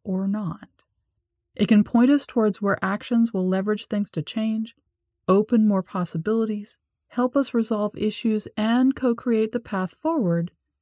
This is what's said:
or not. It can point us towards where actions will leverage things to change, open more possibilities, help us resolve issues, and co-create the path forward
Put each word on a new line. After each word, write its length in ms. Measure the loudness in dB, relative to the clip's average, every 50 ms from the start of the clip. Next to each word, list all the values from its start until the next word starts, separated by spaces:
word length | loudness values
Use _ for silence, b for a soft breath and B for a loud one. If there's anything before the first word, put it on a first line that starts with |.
| -8
or 240 | -6 -4 -4 -2
not. 400 | -2 -4 -4 -4 -6 -8 -10 -14 -20 _ _ _ _ _ _ _ _ _ _ _ _ _ _ _ _ -6
It 120 | -2 2
can 160 | 4 4 4 4
point 280 | 4 4 4 4 4
us 140 | 4 2 0
towards 360 | -2 -2 0 0 0 0 -2
where 220 | -2 -2 -2 -2 -2
actions 500 | -4 -4 -4 -4 -2 0 2 2 2 0
will 140 | 0 0
leverage 380 | 0 0 0 0 -2 -4 -4 -6
things 260 | -6 -4 -4 -4 -4
to 100 | -6 -8
change, 540 | -6 -6 -4 -4 -2 -2 -2 -4 -6 -8 -10 _ _ _ _ _ _ _ _ _ _
open 400 | 2 4 4 4 4 4 4 4
more 160 | 4 2 2 0
possibilities, 920 | -4 -4 -6 -4 -4 -4 -4 -2 -2 0 0 0 -2 -4 -6 -8 -12 -18 _ _ _ _ _ _ _
help 260 | -4 -2 -2 0 0
us 160 | 0 0 0 0
resolve 420 | -2 0 0 -2 -2 -2 -4 -4
issues, 520 | -2 -4 -4 -2 -2 -2 -2 -2 -2 -4 -6 -6
and 380 | -2 0 2 2 4 4 2 2
co-create 560 | 0 0 -2 -2 0 0 0 2 2 0 0 -2
the 60 | -6
path 340 | -6 -4 -4 -4 -4 -4 _
forward 580 | _ -4 -2 0 0 0 0 0 0 -2 -4 _ _ _ _ _ _